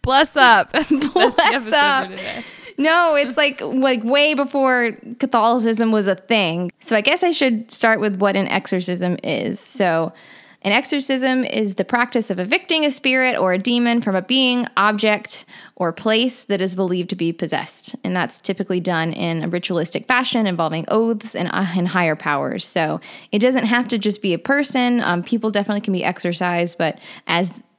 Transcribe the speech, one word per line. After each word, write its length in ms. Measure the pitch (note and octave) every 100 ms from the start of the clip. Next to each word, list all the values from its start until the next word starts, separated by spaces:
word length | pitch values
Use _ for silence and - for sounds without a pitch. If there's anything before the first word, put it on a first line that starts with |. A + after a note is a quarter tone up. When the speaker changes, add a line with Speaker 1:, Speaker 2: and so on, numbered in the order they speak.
Speaker 1:
Bless 340 | - C4+ D4+ -
up. 340 | B3+ G#3+ -
<laughs> 0 |
That's 160 | - -
the 220 | C4+ C#4+
Speaker 2:
Bless 220 | F4+ C4 B3
Speaker 1:
episode 320 | E4+ F4 A3
for 40 | D4
Speaker 2:
up. 320 | D4 C4+ F#3+
Speaker 1:
today. 320 | F#3 F#3 - - - - -
Speaker 2:
No, 360 | D4+ E4 F4 D4
it's 200 | C#4+ B3+
like, 240 | D4 C#4+
like, 420 | D#3+ C4 C4 B3+
way 300 | A3+ C#4 D4
before 580 | C#4+ C4+ C#4+ C4 B3 A#3 - - A#3
Catholicism 720 | C4 A#3+ A3 B3 A3+ A3 A3+
was 140 | G#3+ G3
a 80 |
thing. 560 | F#3+ - A3+ F3+ E3+ F3+ -
So 140 | -
I 60 | A3+
guess 220 | G#3+ D4+
I 80 | F4+
should 420 | D#4 C4+ A3 A3+
start 280 | - A3+ A3
with 160 | G#3 F#3+
what 180 | G3 G3
an 100 | G3
exorcism 680 | F#3+ F#3+ F#3 F3+ F3 F3+ F3+
is. 340 | - C3+ - -
So 540 | - - F#3 E3 E3 - - - - _
an 120 | F#3+
exorcism 680 | G#3+ C4 C#4+ C4+ C4+ C4 C4
is 320 | B3+ A3 G#3+ F#3+
the 80 | F#3
practice 420 | A#3+ B3 B3 A3
of 100 | F#3
evicting 460 | F#3 E4+ - D#4+
a 60 | D4+
spirit 480 | C4+ C4+ C4 B3+ -
or 160 | F#3
a 40 | F3+
demon 440 | G3 A#3+ A#3+ A#3
from 120 | A3+
a 60 | F#3+
being, 460 | F#3+ C4 B3+ B3 A#3+ -
object, 680 | G#3 G#3 G#3+ G#3 G#3+ - - - - _
or 140 | F3
place 500 | E3 A3 A3 B3+ A#3+
that 160 | - G3
is 140 | F#3+
believed 340 | F3+ F#3+ F3+ F3
to 60 | F#3
be 160 | E3
possessed. 640 | E3 D#3+ - - - - -
And 100 | F3+
that's 240 | F3+ E3+ -
typically 400 | - F#3+ G3 F#3
done 320 | F3 E3 E3
in 280 | - E3+ E3
a 60 | D#3+
ritualistic 580 | F3 - F3 E3+ - -
fashion 400 | B3 B3+ A#3+ G#3
involving 380 | F3 D#3+ D#3+ E3
oaths 460 | A3 A3+ A3 A3
and, 140 | - F3
uh, 180 | - F#3+ F3+
and 120 | F3
higher 280 | F#3 E3+ D#3
powers. 500 | D#3 C#3+ C#3 F3+ -
So 340 | F#3 D#3 D#3+ - - -
it 60 | G#3+
doesn't 260 | B3 C4 A3+
have 220 | A#3+ A#3+
to 100 | A#3
just 220 | G#3 G3+
be 140 | G3
a 40 | E3+
person. 640 | - C#4 C#4+ C4 B3 A#3+
Um, 220 | - F3
people 280 | F3 A#3 A3
definitely 300 | G#3 G3+ G#3
can 140 | G3+
be 100 | F#3
exorcised, 720 | - F3+ F3 E3+ F3+ F3 F3 -
but 220 | E3 - - - -
as 240 | E3+ F#3 - _